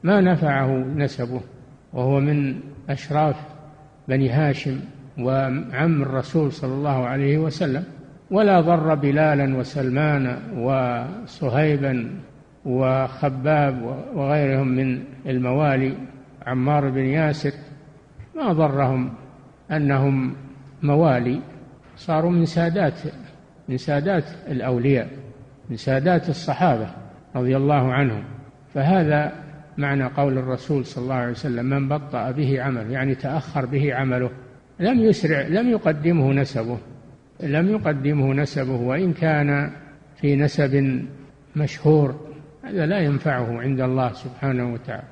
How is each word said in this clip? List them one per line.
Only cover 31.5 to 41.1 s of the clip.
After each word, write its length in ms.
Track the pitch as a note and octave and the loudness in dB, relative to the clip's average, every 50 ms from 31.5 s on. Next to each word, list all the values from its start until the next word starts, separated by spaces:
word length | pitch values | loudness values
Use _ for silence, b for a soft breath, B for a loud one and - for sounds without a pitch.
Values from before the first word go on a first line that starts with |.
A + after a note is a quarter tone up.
| B2 A#2 A#2+ | -4 -2 -2
"من 220 | C3 C#3 C#3 C#3 C3+ | -2 0 0 0 -2
بطأ 420 | D3 D3 C#3 C#3 - B2 A2 B2 | -2 -4 -4 -6 -6 -6 -4 -4
به 300 | B2+ C#3+ D3+ C3 C#3 C3 | -2 -2 0 0 0 0
عمله"، 300 | B2 C#3 C3 A#2+ G#2+ G#2+ | -2 -2 -4 -4 -4 -6
يعني 240 | B2+ C3+ C3 C#3 C#3 | -4 -2 -2 -2 -2
تأخر 500 | C3+ - C#3+ C#3 - - - - D3+ B2+ | -2 -4 -4 -4 -4 -6 -4 -4 -4 -4
به 300 | B2 C#3+ C#3 C#3 D3 B2+ | -2 0 0 0 0 0
عمله، 340 | B2 C#3 C3 B2+ B2+ B2+ B2 - - - - - - _ _ - - | 0 0 0 0 0 -2 -2 -6 -10 -20 -20 -20 -20 _ _ -8 -2
لم 200 | F3 G3+ C4 A#3+ | -2 2 2 4
يسرع، 420 | A3+ A3 G3+ - - D#3+ D#3+ C#3+ | 6 6 4 4 2 0 0 0
لم 280 | C3+ - D#3+ G3+ A#3+ B3 | 0 0 0 0 2 2
يقدمه 640 | A#3 G#3+ - D#3+ D3+ D3 D3 E3 F3 E3 C3+ C3+ C3+ | 0 2 2 0 0 2 2 2 4 4 4 4 4
نسبه، 440 | C#3 C#3 C3+ - A#2 A2+ A#2 B2 A2 - - - - - - - - _ _ _ - - | 2 0 0 -2 -4 -4 -4 -6 -8 -8 -14 -20 -20 -20 -20 -20 -20 _ _ _ -10 -6
لم 260 | D3+ C#3 D3+ E3+ F#3+ | -2 0 2 2 2
يقدمه 640 | G#3+ G#3+ - E3 D3+ C#3 C3 C#3+ D3+ D3 C3 C3+ C3+ | 2 0 0 0 -2 0 0 0 2 2 2 2 2
نسبه، 420 | C#3 D3 - - C#3+ C3+ B2+ C3 | 2 0 -2 -2 -4 -2 -2 -2
وإن 380 | A#2+ A#2+ B2 B2+ D3+ F#3+ F#3 D#3+ | -2 -2 0 0 0 0 0 0
كان 580 | - E3 D#3+ D#3 D3 D3 C#3+ C#3+ C#3+ C#3+ - - - - - - - - - - - | 0 2 2 2 2 2 2 2 0 -2 -4 -6 -12 -20 -20 -20 -20 -20 -20 -14 -2
في 140 | - C#3+ C#3+ | 0 2 2
نسب 720 | C#3 D3 C#3+ - - D3 C3+ C3 C#3 C#3 C3+ C3 B2+ A#2 - | 4 2 2 2 2 0 2 4 2 2 2 0 -2 -4 -8